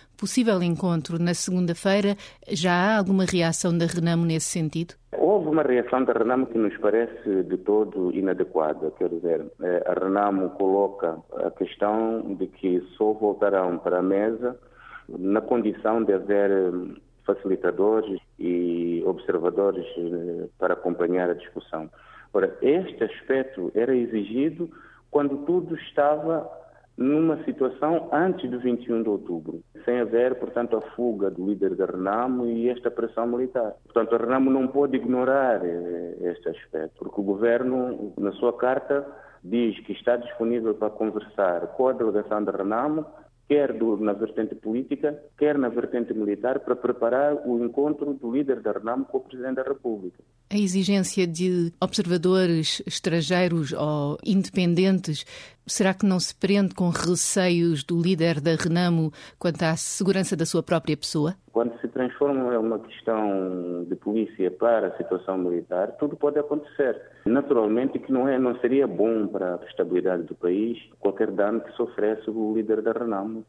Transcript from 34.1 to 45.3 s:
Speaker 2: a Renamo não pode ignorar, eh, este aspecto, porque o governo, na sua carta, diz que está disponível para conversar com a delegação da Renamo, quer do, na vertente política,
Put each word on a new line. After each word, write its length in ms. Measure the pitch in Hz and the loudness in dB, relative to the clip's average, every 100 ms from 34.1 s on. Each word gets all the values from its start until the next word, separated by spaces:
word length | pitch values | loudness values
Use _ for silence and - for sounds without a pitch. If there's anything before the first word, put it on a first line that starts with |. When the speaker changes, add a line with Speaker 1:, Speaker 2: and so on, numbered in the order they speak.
| 117 | 2
Speaker 2:
a 20 | |
Renamo 320 | 117 131 135 | 2 2 4
não 180 | 131 127 | 4 2
pode 280 | 139 143 127 | 2 2 2
ignorar, 640 | 123 127 127 139 131 101 90 | 0 2 4 4 4 2 0
eh, 520 | 85 87 87 87 92 90 | -4 -4 -6 -8 -6 -4
este 140 | 85 82 | -4 -6
aspecto, 480 | 78 - 80 80 - | -8 -8 -6 -6 -10
porque 220 | - - | -8 -4
o 40 | 101 | -2
governo, 880 | 98 117 120 127 127 127 - 104 92 | 0 2 2 0 -2 -2 -6 -10 -4
na 140 | 101 | -4
sua 200 | - 120 | 0 0
carta, 520 | 117 127 135 - 143 139 - - - | 2 0 0 0 -2 -4 -12 -20 -20
diz 340 | 87 117 117 95 | -4 0 0 -2
que 100 | - | -8
está 240 | 98 - 120 | -4 0 0
disponível 580 | 117 - 113 120 113 107 | -2 -4 -2 0 -2 -2
para 140 | 107 | -4
conversar 800 | - 110 104 - - 95 87 85 - | -2 -4 -4 -6 0 0 0 -4 0
com 140 | 131 | 0
a 40 | |
delegação 480 | 120 113 101 104 107 | 2 0 0 0 -2
da 120 | 98 | -2
Renamo, 520 | 95 98 113 147 156 151 - - _ - | -2 -2 0 0 -2 -6 -14 -20 _ 0
quer 240 | 147 135 | 2 2
do, 240 | 113 113 104 | 0 0 2
na 160 | 107 | 0
vertente 440 | 101 110 - 107 - | -2 -4 -4 -4 -6
política, 600 | 110 120 131 139 151 147 - | -4 -4 -4 -2 -2 -4 -12